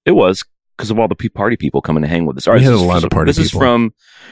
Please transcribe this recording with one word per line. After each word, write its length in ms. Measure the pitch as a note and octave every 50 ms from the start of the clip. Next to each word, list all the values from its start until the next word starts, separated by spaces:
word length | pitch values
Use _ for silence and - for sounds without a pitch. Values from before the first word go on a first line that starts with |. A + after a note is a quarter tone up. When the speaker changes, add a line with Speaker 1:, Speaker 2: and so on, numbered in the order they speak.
| _
Speaker 1:
It 60 | -
was, 320 | F3+ F#3+ G#2+ F2+ G2 - - - _ _ _ _ _ -
'cause 140 | - G#2
of 80 | A2 A2
all 80 | A2+ G2+
the 80 | F#2
pe-, 140 | - - A#2
party 260 | - - G2+ A2 A#2+
people 240 | - - C#2+ - G#2
coming 200 | - - D#2 D#2 D2+
to 60 | D2
hang 160 | E2+ E2+ E2+
with 100 | D2+ B1+
us. 100 | C2+ -
All 80 | - -
right, 60 | -
Speaker 2:
We 60 | C3
had 80 | C3+ A#2+
Speaker 1:
this 80 | G#2
Speaker 2:
a 20 | F2+
Speaker 1:
is 60 | F2
Speaker 2:
lot 140 | F2+ F2 E2
of 60 | -
party 180 | - - D#2+ E2
Speaker 1:
this 80 | - -
is 140 | - -
Speaker 2:
people. 100 | - -
Speaker 1:
from, 320 | C3+ B2+ A#2+ A#2+ A#2 A2 - _ _ _ _ - - -